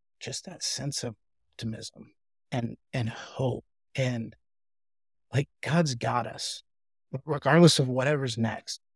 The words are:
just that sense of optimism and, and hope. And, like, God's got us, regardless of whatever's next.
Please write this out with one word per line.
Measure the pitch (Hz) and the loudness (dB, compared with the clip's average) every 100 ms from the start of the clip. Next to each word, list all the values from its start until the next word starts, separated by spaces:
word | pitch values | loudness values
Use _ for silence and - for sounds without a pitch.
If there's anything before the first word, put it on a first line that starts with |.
| _ _ | _ _
just | - 123 - | -12 -12 -12
that | 170 | -10
sense | - - 139 - | -8 -6 -6 -6
of | 123 107 _ _ _ | -8 -10 _ _ _
optimism | - 113 113 113 - - _ _ _ _ | -12 -10 -10 -12 -18 -20 _ _ _ _
and, | 123 117 113 _ | -6 -6 -8 _
and | 131 113 | -4 -4
hope. | - - - 131 120 - _ _ - | -6 -12 -4 -4 -4 -10 _ _ -4
And, | 127 120 113 - _ _ _ _ _ _ _ _ _ | -2 -2 -6 -14 _ _ _ _ _ _ _ _ _
like, | 127 143 _ | -2 -2 _
God's | - 160 156 | 0 2 2
got | 120 120 123 120 | 0 -2 -2 -2
us, | - - - - _ _ _ _ 131 | -6 -10 -10 -16 _ _ _ _ -12
regardless | - 151 139 156 170 - | -6 -2 6 10 10 8
of | 131 | 2
whatever's | 127 131 151 135 113 | 0 0 0 -2 -2
next. | 113 104 - - _ | -2 -2 -10 -14 _